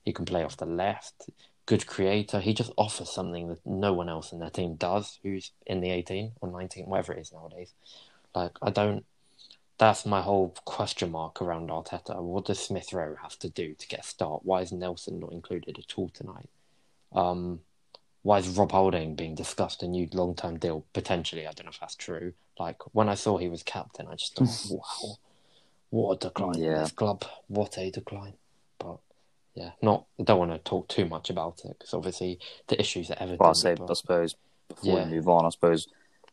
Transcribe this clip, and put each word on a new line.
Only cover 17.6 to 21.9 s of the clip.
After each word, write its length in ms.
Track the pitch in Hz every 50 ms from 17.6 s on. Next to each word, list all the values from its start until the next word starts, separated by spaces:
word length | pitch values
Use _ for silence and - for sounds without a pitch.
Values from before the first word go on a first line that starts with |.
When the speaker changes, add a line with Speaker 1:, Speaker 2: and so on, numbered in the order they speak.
| - _ _ _ _ _ - - _ _ _ _
Speaker 1:
why 160 | - 95 104 98
is 100 | 87 92
Rob 200 | 90 104 101 -
Holding 440 | - 95 95 95 90 85 80 80 76
being 180 | 71 82 80 80
discussed 480 | 76 82 - - - 95 85 - -
a 60 | 90 87
new 200 | 90 90 87 80
long-term 460 | 92 92 90 90 87 - - 87 85 82
deal, 260 | 90 87 80 78 - _
potentially? 540 | - - - - 95 85 82 - - 82 78
I 60 | 78
don't 120 | 76 - -
know 60 | 82
if 100 | - -
that's 140 | 82 -